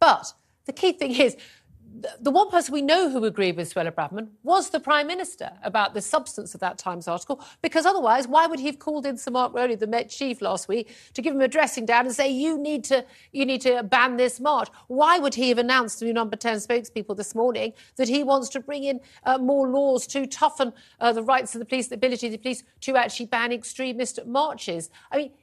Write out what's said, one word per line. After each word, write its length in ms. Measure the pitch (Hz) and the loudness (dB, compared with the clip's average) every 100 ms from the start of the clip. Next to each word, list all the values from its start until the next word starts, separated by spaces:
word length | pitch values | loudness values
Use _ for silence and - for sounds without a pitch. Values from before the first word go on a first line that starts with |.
But 320 | 330 196 - - _ _ | 6 6 2 -16 _ _
the 80 | - | -14
key 200 | 269 370 | -2 0
thing 220 | - 277 | 0 0
is, 220 | 247 262 - - - _ - - - | 4 2 2 -10 -20 _ -20 -20 -14
the, 120 | - - | -12 -4
the 100 | 247 | 2
one 200 | 302 403 | 4 4
person 240 | 359 285 | 2 0
we 80 | 285 | 0
know 260 | 277 339 349 | 2 4 2
who 160 | 262 | 0
agreed 320 | 220 202 190 165 | -2 0 0 -2
with 160 | 160 | -4
Suella 180 | - 165 | -4 -4
Braverman 380 | 160 147 196 220 - | -4 -6 -8 -12 -8
was 260 | 254 381 - | 2 2 2
the 120 | 320 | -2
Prime 260 | - 294 294 | 2 2 2
Minister 440 | 359 359 - - 185 | -4 -8 -10 -14 -10
about 320 | - 214 202 | -4 0 0
the 80 | 208 | -2
substance 500 | - 302 - - 202 | -2 -2 -2 -10 -14
of 60 | - | -8
that 160 | 185 180 | -6 -6
Times 320 | 185 175 170 | -8 -8 -6
article, 340 | 175 - - - - | -6 -6 -10 -10 -8
because 240 | 320 320 339 | -2 2 2
otherwise, 420 | 392 240 247 240 | 4 4 2 4
why 180 | 302 330 | 4 4
would 120 | 311 | 2
he 80 | 277 | -4
have 140 | 285 | -4
called 260 | - 302 277 | -6 -4 -4
in 100 | 240 | -6
Sir 140 | - | -4
Mark 240 | 247 240 | -2 -2
Rowley, 220 | - 247 220 | 0 -2 0
the 100 | 214 | -2
Met 240 | 233 - | -2 -4
Chief, 320 | - 277 233 | -6 -6 -4
last 260 | 196 190 - | -4 -4 -4
week 260 | 220 220 - - | -4 -6 -12 -14
to 80 | - | -6
give 120 | 254 | -2
him 60 | 277 | 0
a 80 | 262 | 2
dressing 380 | 294 294 - 226 | 2 0 0 2
down 180 | 240 | 2
and 100 | 254 | 2
say, 140 | 240 277 | 0 0
"You 300 | 254 302 311 | 0 -2 -2
need 260 | 294 294 | -2 -4
to, 220 | - 269 247 - _ | 0 0 0 -12 _
you 140 | 277 269 | -4 -2
need 160 | 262 | 0
to 200 | 262 247 | 0 0
ban 320 | 202 254 254 240 | 2 2 4 2
this 220 | 247 240 | 0 0
march"? 280 | 277 277 220 - - | 0 0 0 -8 -6
Why 300 | 254 302 349 | 4 6 6
would 160 | 285 | 2
he 140 | 233 247 | 0 2
have 80 | 233 | 2
announced 420 | 240 262 226 - | 4 2 2 -2
through 140 | 226 | -2
Number 240 | 233 220 214 | -2 -2 -2
Ten 200 | 233 214 | -2 -2
spokespeople 600 | 202 240 226 226 - 196 | -2 -2 -2 -8 -8 -8
this 180 | 208 | -6
morning 380 | 226 247 220 226 - - | 0 0 0 -4 -8 -12
that 140 | - 247 | -4 0
he 140 | 277 | 0
wants 260 | 269 277 247 | 2 0 0
to 100 | 269 | -8
bring 240 | 269 285 | -8 -6
in, 160 | 277 254 - - | -4 -6 -8 -6
uh, 140 | - 262 | -2 0
more 280 | 254 277 262 | 2 2 2
laws 400 | 262 277 254 - | 2 2 2 -2
to 180 | 277 269 | -4 -6
toughen, 480 | - 294 - 254 - _ _ | 0 0 2 -4 -4 _ _
uh, 120 | 233 | 0
the 80 | 226 | 0
rights 320 | 226 262 254 | 2 2 0
of 60 | 226 | -8
the 40 | |
police, 240 | 233 262 - | -4 -4 -4
the 60 | |
ability 320 | 233 254 247 240 | -2 0 0 -4
of 60 | |
the 60 | 220 | -6
police 240 | 254 247 - _ | -6 -6 -10 _
to 160 | - 262 | 0 2
actually 300 | 233 - 233 | 2 -2 -4
ban 260 | 233 240 | -2 0
extremist 680 | 240 233 - 262 240 247 - 233 | -2 -6 -8 -6 -4 -6 -6 -4
marches? 640 | 262 302 247 - 170 160 - - | 0 0 -2 -6 -8 -8 -16 -6
I 60 | 277 | -4
mean, 160 | 285 - | -4 -10